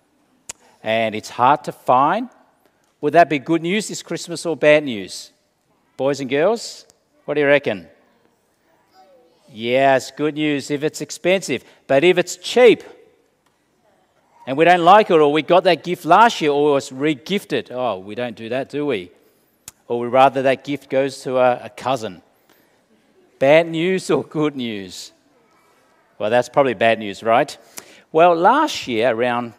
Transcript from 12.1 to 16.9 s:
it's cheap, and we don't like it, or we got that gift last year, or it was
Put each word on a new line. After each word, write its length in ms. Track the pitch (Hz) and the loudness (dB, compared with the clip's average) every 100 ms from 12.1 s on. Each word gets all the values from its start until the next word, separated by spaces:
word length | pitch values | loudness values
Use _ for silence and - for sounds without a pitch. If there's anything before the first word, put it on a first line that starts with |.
| 185 | 2
it's 180 | - - | -2 -8
cheap, 480 | - 233 240 170 - - _ _ _ _ _ _ _ _ _ _ _ _ _ _ - | -4 4 6 4 -2 -20 _ _ _ _ _ _ _ _ _ _ _ _ _ _ -8
and 100 | 135 | 0
we 80 | 170 | 4
don't 180 | 180 | 4
like 260 | 170 208 208 | 6 6 6
it, 40 | |
or 180 | 170 147 | 4 4
we 100 | 151 | 2
got 240 | 143 175 185 | 2 2 2
that 180 | 165 | 0
gift 220 | 175 175 147 | -4 -8 2
last 360 | 180 233 - | 4 4 2
year, 100 | 156 | -2
or 200 | 143 147 | 0 2
it 20 | |
was 180 | 139 - | 0 -2